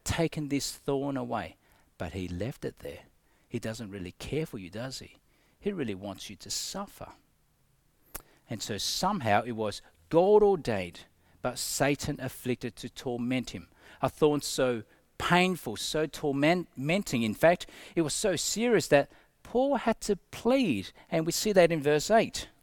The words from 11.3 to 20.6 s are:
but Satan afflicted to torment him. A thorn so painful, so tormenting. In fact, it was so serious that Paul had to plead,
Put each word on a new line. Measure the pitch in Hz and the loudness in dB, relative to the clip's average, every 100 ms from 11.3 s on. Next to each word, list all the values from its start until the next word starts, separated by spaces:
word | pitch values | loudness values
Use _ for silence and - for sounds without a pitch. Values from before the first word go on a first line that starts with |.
| _ | _
but | 127 120 | -6 -4
Satan | - - 143 143 - 143 | -6 0 2 2 -4 -6
afflicted | 127 - 127 120 120 - | -8 -8 -6 -4 -6 -10
to | 120 | -14
torment | - 131 120 120 127 113 | -10 -8 -4 -2 -2 -4
him. | 95 - _ - - | -12 -16 _ -20 -4
A | 131 | -4
thorn | - 151 147 | 2 2 2
so | - - 127 117 - _ _ - | -2 0 0 0 -8 _ _ -6
painful, | - 180 185 170 123 101 | 2 4 4 0 -6 -8
so | - 156 156 | -4 -2 -4
tormenting. | - 151 139 151 180 - - 143 190 - 123 | -4 -4 2 2 2 -2 -8 -2 -2 0 -2
In | 110 | -2
fact, | - 160 180 - - - | 4 4 4 -4 -16 -6
it | 170 | -2
was | 147 | -2
so | - 208 151 | 0 0 0
serious | - 202 240 196 - | -2 0 2 2 6
that | 143 - - _ _ | 4 4 -10 _ _
Paul | - 240 277 247 | -4 -2 0 0
had | 226 - | 0 -2
to | - 190 | -2 -4
plead, | _ - 233 269 | _ -4 2 4